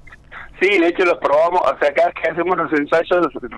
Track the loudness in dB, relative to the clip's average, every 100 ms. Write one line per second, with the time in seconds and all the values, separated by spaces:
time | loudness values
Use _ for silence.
0 | -20 -20 -20 -20 -20 -2 0 2 2 2
1 | 0 0 2 2 2 2 0 0 0 2
2 | 0 0 -4 -2 -2 -2 -2 -2 0 0
3 | 2 0 0 -4 -14